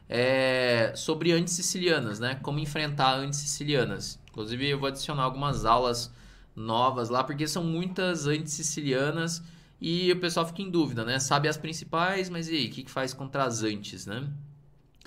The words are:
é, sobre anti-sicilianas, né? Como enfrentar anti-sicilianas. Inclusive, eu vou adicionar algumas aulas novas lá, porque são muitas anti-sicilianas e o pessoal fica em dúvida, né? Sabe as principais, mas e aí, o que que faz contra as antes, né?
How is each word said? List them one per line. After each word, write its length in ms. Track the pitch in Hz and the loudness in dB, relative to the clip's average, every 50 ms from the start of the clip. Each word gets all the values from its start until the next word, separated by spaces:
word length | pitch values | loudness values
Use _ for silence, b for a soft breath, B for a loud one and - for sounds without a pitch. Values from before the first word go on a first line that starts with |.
| B - | B -4
é, 840 | - 120 123 127 135 131 131 131 127 127 127 123 120 117 113 104 - | 0 2 4 4 4 4 4 4 4 4 4 4 6 4 4 2 0
sobre 340 | - - - 160 156 165 170 | -2 0 0 0 2 4 4
anti-sicilianas, 880 | 170 170 175 175 - - 180 - - 185 175 175 165 147 120 107 101 107 | 4 4 4 2 -2 -2 -2 -2 -2 0 2 2 2 2 2 -2 -4 -2
né? 160 | 117 127 135 | -2 -4 -4
Como 240 | 143 - 147 143 151 | -4 -4 -4 -4 -2
enfrentar 540 | 156 147 - 160 151 147 143 143 135 131 131 | -4 -4 -2 -2 -2 -2 0 4 4 4 4
anti-sicilianas. 1040 | 135 139 139 143 147 - - - - 147 147 147 131 117 101 98 - - - - - - - | 2 -2 -4 -4 -4 -4 -4 -4 -4 0 2 2 2 2 2 -2 -6 -6 -8 -10 -12 -16 -14
Inclusive, 380 | - - 107 107 117 123 139 | -8 -8 -6 -4 -2 -2 0
eu 100 | 143 143 | 0 0
vou 120 | 139 139 139 | 0 0 -2
adicionar 340 | 135 135 - - 151 143 127 | -2 -4 -6 -4 -2 0 0
algumas 400 | 135 135 135 143 143 131 - 110 | -2 -2 -2 -2 -2 0 2 4
aulas 500 | 110 117 123 127 123 120 120 - B B B B B B B B B - | 6 6 6 6 2 0 -2 -4 B B B B B B B B B -12
novas 540 | 107 110 113 113 117 123 131 127 123 117 | -8 -4 0 2 4 4 4 2 0 -2
lá, 160 | 107 123 127 135 | 0 0 0 0
porque 240 | 135 147 143 156 | 0 -2 -4 -2
são 160 | 147 - 190 170 | -2 -2 -2 -2
muitas 640 | 165 160 165 180 185 185 - 185 180 175 160 143 | -2 -2 -2 -2 -4 -2 -2 0 0 0 0 0
anti-sicilianas 1120 | 147 151 147 165 147 - - 156 - - 160 151 139 127 127 139 147 156 165 165 170 170 - B B B B B B B _ | 0 0 0 -2 -6 -6 -4 -4 -4 -4 -2 -2 0 2 2 2 0 0 -2 -2 -2 -4 -6 B B B B B B B _
e 320 | - 165 170 175 185 180 | -4 -2 0 2 4 4
o 80 | 180 180 | 4 4
pessoal 260 | 175 170 170 185 165 | 2 0 2 0 0
fica 160 | 165 - - | 0 -2 -6
em 80 | 196 190 | -6 0
dúvida, 360 | 170 170 156 127 117 117 110 | 2 2 2 2 0 -4 -2
né? 140 | 117 127 135 | -2 0 0
Sabe 280 | 135 - 156 143 147 | 2 2 2 4 4
as 80 | 156 151 | 2 -2
principais, 760 | 151 - 156 160 - - - - 165 175 180 196 196 185 180 | -2 -6 -8 -8 -8 -8 -4 0 0 2 2 0 -2 -4 -4
mas 200 | 180 170 165 165 | -4 -6 -4 -2
e 60 | 165 | 0
aí, 120 | 151 120 | 0 0
o 40 | 107 | -2
que 120 | - - 135 | -4 -10 -12
que 80 | - | -6
faz 220 | - 135 131 127 - | -4 -4 -4 -4 -4
contra 320 | - 139 131 - 139 135 | -8 -10 -6 -2 0 0
as 180 | 127 113 107 110 | 0 0 0 0
antes, 420 | 107 107 101 104 - - 92 - | -2 -2 -2 -8 -10 -12 -12 -8
né? 220 | 98 101 120 139 147 143 143 - - - - - - - _ _ _ _ - - | -8 -6 -6 -6 -6 -8 -8 -12 -14 -20 -20 -20 -20 -20 _ _ _ _ -20 -20